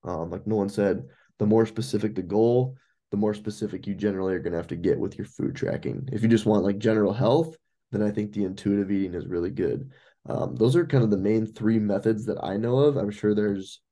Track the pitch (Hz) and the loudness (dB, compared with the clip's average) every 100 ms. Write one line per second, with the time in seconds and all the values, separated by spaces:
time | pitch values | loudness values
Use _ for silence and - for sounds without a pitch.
0 | - 85 82 85 - 107 98 104 101 90 | -8 -8 -8 -8 -2 -2 0 0 0 0
1 | - _ _ _ 104 110 110 - 127 107 | -6 _ _ _ 4 4 4 -2 -4 -2
2 | 110 101 90 101 117 120 127 131 _ _ | -2 -6 -2 2 4 2 0 -6 _ _
3 | _ 101 107 104 - 104 107 95 101 92 | _ -2 -2 -2 -8 -6 -8 -6 -8 -2
4 | 104 95 95 90 80 82 82 85 85 - | -2 -2 -2 -2 -2 -6 -6 -4 0 0
5 | - - - - - - - - - - | -2 -6 -12 -6 -6 -4 -4 -4 -4 -8
6 | - 117 110 113 107 104 95 101 110 110 | -6 0 4 4 6 4 2 2 2 4
7 | 101 107 143 143 160 - _ _ _ 107 | 2 2 4 4 2 -6 _ _ _ -2
8 | 104 104 104 104 98 98 104 101 98 98 | -2 -2 -4 -2 -4 -2 0 0 0 0
9 | 95 87 - 87 87 - - - 135 - | -2 -4 -4 -4 -4 -2 -2 -2 -8 -16
10 | _ _ - - - 127 135 160 151 135 | _ _ -8 -4 -4 2 4 4 4 2
11 | 110 101 98 110 110 - 110 113 107 98 | 4 2 2 0 0 -2 0 2 2 0
12 | 110 110 107 87 - 98 117 127 147 135 | 0 0 -2 -4 -4 -4 0 4 4 2
13 | 101 104 107 104 104 98 95 - _ | -2 0 2 2 0 -2 -6 -18 _